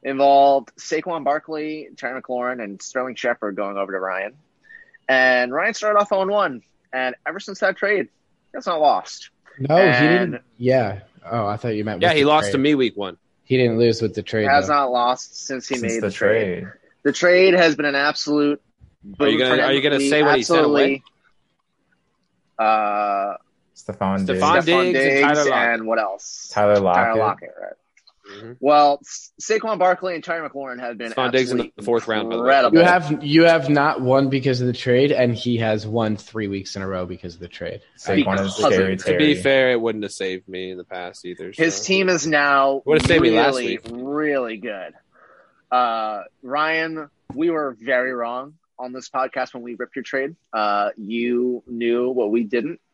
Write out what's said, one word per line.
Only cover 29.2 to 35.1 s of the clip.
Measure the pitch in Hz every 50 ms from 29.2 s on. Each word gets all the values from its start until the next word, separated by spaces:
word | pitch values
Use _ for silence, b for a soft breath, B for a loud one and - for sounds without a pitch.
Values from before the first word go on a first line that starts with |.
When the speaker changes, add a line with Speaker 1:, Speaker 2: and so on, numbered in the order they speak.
| - - _ _
Speaker 1:
Saquon | - - 214 220 - 220 214 180
Barkley | 180 185 180 175 180 185 175
and | 160
Terry | 147 180 170 170 160 139
McLaurin | - 139 139 131 123 123
have | 123 120 120 104
been | 117 113 113
Speaker 3:
Stefon | 127 127 127
Diggs | 120 131 131 123
in | 131 120
the | 117
Speaker 1:
absolutely | - _ - 104
Speaker 3:
fourth | 110 120 117 - -
round, | 110 107 104 113
by | 113
the | 117
way. | 117 127
Speaker 1:
incredible. | 139 139 127 120 - 165
Speaker 2:
You | 170
have, | 180 175 180 165 147 151 139 -
you | 143 147 160 165
have | 170 165 160 143 139
not | 147 147 143 156 151 -
won | 131 123 131 135 139 135
because | 131 135 127 139 127 123
of | 123 127
the | 120
trade, | - - 131 123 123 139 143